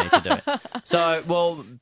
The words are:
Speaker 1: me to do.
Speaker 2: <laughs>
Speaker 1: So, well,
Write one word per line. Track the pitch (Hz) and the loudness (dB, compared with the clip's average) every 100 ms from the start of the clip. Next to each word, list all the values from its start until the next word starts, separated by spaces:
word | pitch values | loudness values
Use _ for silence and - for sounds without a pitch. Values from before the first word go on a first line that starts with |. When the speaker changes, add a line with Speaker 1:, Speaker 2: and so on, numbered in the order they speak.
Speaker 1:
me | 494 349 | 2 2
to | - 247 - | 2 -2 -2
do. | 269 - 247 | -8 -8 -12
Speaker 2:
<laughs> | |
Speaker 1:
So, | - 175 170 160 170 | 0 2 2 0 0
well, | 175 170 160 117 123 | 2 2 -2 -12 -20